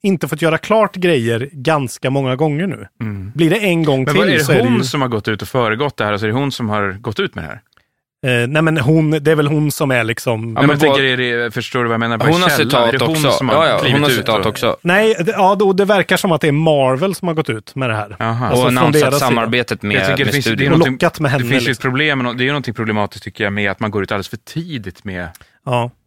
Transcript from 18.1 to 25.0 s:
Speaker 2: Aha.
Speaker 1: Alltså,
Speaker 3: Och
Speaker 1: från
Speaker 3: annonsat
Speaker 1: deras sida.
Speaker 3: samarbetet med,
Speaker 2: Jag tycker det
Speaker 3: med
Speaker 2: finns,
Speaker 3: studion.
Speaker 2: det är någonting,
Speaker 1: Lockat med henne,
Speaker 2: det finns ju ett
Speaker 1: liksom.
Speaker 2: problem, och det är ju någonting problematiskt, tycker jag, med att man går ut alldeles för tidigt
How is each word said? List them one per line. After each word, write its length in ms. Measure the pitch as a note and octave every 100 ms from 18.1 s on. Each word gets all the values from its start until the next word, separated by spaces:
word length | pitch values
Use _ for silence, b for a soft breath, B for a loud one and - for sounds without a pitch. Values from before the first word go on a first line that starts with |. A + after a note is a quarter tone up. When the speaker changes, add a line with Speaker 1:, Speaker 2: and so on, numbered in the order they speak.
| G2+
Speaker 2:
Aha. 260 | A2+ A#2 A#2+
Speaker 1:
Alltså, 160 | A#2+
Speaker 3:
Och 60 | B2+
Speaker 1:
från 80 | B2+
Speaker 3:
annonsat 240 | - D3+
Speaker 1:
deras 120 | C#3 C#3+
sida. 40 | C3+
Speaker 3:
samarbetet 540 | A#2 A2+ B2 A#2 A2+
med, 160 | G#2 G#2
Speaker 2:
Jag 40 | F#2+
tycker 120 | F#2+
det 60 | B2+
Speaker 3:
med 80 |
Speaker 2:
finns, 120 | C#3 A2+
Speaker 3:
studion. 140 | A2
Speaker 2:
det 60 | C#3
är 40 |
någonting, 240 | D#3+ C3+
Speaker 1:
Lockat 260 | C3 E3+ -
med 120 | D3
henne, 120 | C3+
Speaker 2:
det 60 | A#2+
finns 120 | C3+
ju 20 |
ett 40 | D#3
Speaker 1:
liksom. 140 | A#2+
Speaker 2:
problem, 440 | C3 C3 D3+ C#3 B2
och 100 | A#2+
det 80 |
är 20 | B2+
ju 60 |
någonting 220 | D3 B2
problematiskt, 500 | A2 A2 G#2+ G2+ -
tycker 200 | - -
jag, 100 | G#2
med 180 | G2+ G2+
att 80 | F#2+
man 120 | A2
går 120 | G#2
ut 80 | F#2+
alldeles 160 | G#2 F#2
för 80 | G#2+
tidigt 680 | - D#3+ E3+ C#3 G2 -